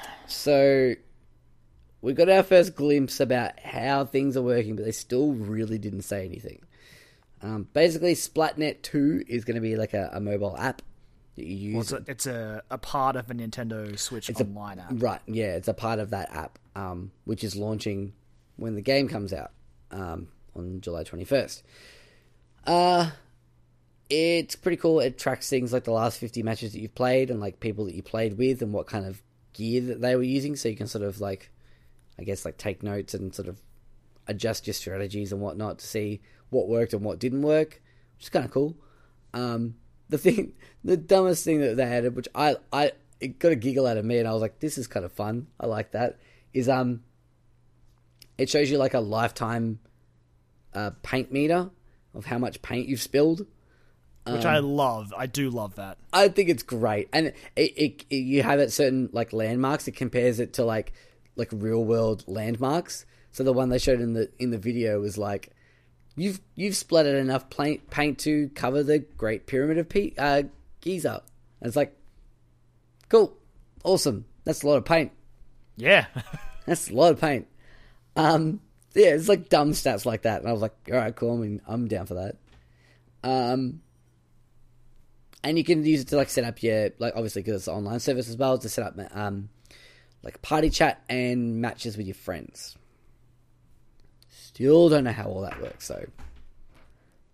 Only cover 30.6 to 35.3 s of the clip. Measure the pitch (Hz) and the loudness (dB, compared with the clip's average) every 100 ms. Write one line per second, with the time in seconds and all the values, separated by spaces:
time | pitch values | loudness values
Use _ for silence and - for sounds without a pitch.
30.6 | 117 107 110 113 101 101 98 95 - - | -6 -6 -6 -4 -6 -4 -6 -6 -12 -20
31.6 | - - - - _ - 87 98 - - | -20 -20 -20 -20 _ -12 -8 -6 -8 -8
32.6 | 107 92 104 101 98 98 95 - 90 101 | -8 -6 -6 -6 -6 -8 -8 -8 -10 -12
33.6 | - - - - _ _ - 104 113 110 | -20 -20 -20 -20 _ _ -10 -4 -4 -4
34.6 | - 98 - 95 98 104 101 | -6 -8 -6 -6 -6 -6 -6